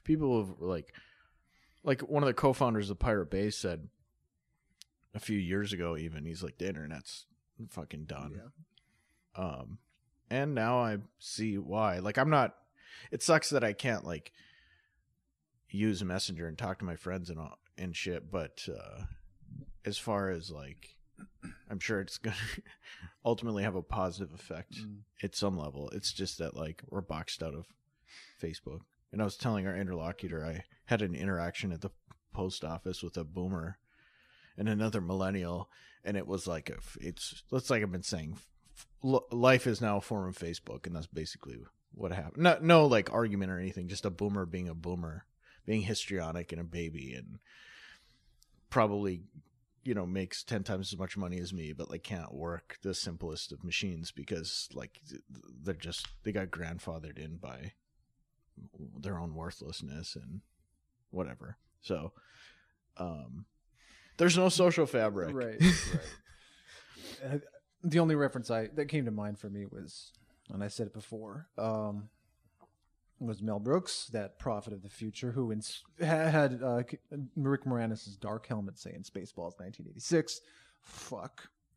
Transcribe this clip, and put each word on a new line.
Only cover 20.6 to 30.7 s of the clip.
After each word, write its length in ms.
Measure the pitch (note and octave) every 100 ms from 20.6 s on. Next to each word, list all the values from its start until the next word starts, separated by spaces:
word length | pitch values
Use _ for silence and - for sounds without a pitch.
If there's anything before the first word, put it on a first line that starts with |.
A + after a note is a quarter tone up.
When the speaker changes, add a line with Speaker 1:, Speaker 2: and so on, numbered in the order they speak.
| C#2 C#2 - - - - - _ F#2 - -
Speaker 1:
I'm 100 | G2+
sure 220 | - G#2+
it's 160 | G2 -
gonna 180 | - G2+ A2 - - -
<laughs> 440 | - - - - A#2+
ultimately 360 | A#2 A#2 G#2
have 120 | G#2 F#2
a 80 |
positive 500 | E2 A2+ F#2+ F2+ F#2
effect 440 | E2 - D#2+ - A2+
Speaker 2:
Mm. 200 | G#2+ G#2 G#2 _
Speaker 1:
at 140 | G2+ -
some 220 | G2+ F#2
level. 320 | D2 C#2 C#2+
It's 200 | - -
just 280 | - F#2+ -
that, 160 | E2 -
like, 260 | D#2+ E2 -
we're 140 | G2
boxed 420 | F2+ D#2 D#2+ -
out 100 | E2
of 140 | D2 - _ _ _ _ - - -
Facebook. 400 | E2 D#2 - D2+ - _ _
And 100 | G2
I 40 | G#2
was 120 | -
telling 300 | B2 G#2+ F#2+
our 80 | F#2
interlocutor, 680 | F#2+ F2+ D#2+ F2+ F#2 E2
I 200 | D#2 E2 -